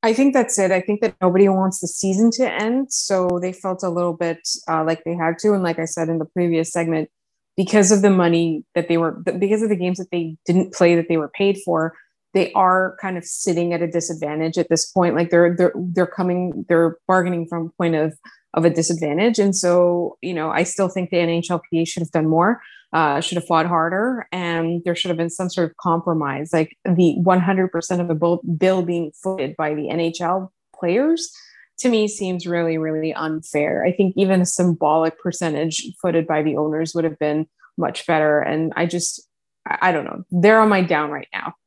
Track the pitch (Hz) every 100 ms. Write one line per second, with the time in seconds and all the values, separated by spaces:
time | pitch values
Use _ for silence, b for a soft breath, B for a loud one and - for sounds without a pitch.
0 | 220 226 277 262 233 - 190 185 180 208
1 | 226 - 185 180 196 190 190 185 170 -
2 | 196 190 226 226 254 135 214 247 269 -
3 | - 190 180 180 180 185 196 185 185 170
4 | 175 165 170 165 - - - 160 156 165
5 | - 170 165 170 214 208 180 170 160 -
6 | 165 165 156 - 175 165 165 175 165 160
7 | 151 _ _ _ _ - 190 214 190 208
8 | 202 190 175 170 170 156 - - 170 170
9 | 165 - 175 175 196 214 220 202 180 185
10 | 185 175 165 160 - 180 185 - 175 170
11 | 170 165 147 - 196 196 196 170 160 b
12 | b _ _ 190 180 - 185 185 185 185
13 | 196 180 165 - - 170 175 170 170 170
14 | 165 160 151 151 160 170 165 160 - -
15 | 175 151 170 170 175 175 180 - 180 175
16 | 180 - 185 180 180 156 - 165 165 165
17 | - 185 180 175 165 170 165 _ 170 160
18 | 156 156 B B B - 165 165 165 170
19 | 160 151 220 226 196 190 180 175 175 175
20 | 175 - 170 175 156 - 175 - 190 190
21 | 180 175 170 170 170 175 - 165 165 -
22 | 165 165 156 160 180 233 B B B 165
23 | 156 143 - 175 165 165 165 175 165 185
24 | 226 254 - 180 175 165 165 170 170 175
25 | 190 165 170 - 185 185 165 - 185 170
26 | 175 160 143 135 156 165 156 - - 175
27 | 175 - 180 185 175 190 185 170 - 180
28 | 175 156 170 170 175 165 190 190 170 175
29 | 160 - 190 190 139 160 156 151 147 160
30 | 165 165 175 185 185 _ _ - 175 190
31 | 294 330 - B B B B - 254 226
32 | 214 208 190 180 175 170 170 160 160 156
33 | 160 - 156 160 - 151 151 156 180 180
34 | 196 190 196 190 180 - 180 160 156 160
35 | 160 160 185 165 170 147 165 160 - -
36 | 185 165 160 151 156 135 151 156 160 175
37 | 165 151 151 151 160 _ b - 156 147
38 | - 160 151 147 - 151 160 - 170 175
39 | 170 - _ _ _ _ - - 185 160
40 | 139 50 185 180 190 220 220 202 180 156
41 | 151 147 - - - -